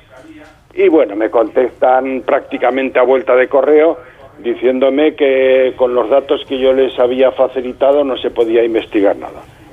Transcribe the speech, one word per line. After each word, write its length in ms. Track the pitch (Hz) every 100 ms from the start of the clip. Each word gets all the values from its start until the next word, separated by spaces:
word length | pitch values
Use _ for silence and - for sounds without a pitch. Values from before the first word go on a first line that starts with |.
| _ - - 151 143 _ _
Y 160 | - 190
bueno, 280 | 156 113 101
me 140 | 110
contestan 920 | 120 110 123 120 - 131 131 135 131
prácticamente 760 | - 139 - 139 127 131 131 131
a 20 |
vuelta 320 | 123 131 123
de 140 | 127 123
correo, 500 | 139 135 151 160 - - - - -
diciéndome 800 | 113 110 123 127 135 135 151 151
que 580 | 139 131 131 131 127 120
con 180 | 127
los 140 | 123 107
datos 360 | 139 - 143 -
que 140 | 135
yo 120 | 135
les 240 | 131 131 -
había 340 | 123 127 131
facilitado 720 | 127 127 131 123 123 135 147
no 120 | 139 123
se 120 | 123
podía 320 | 120 117 117
investigar 520 | 117 110 - 110 98 85
nada. 260 | - - - - -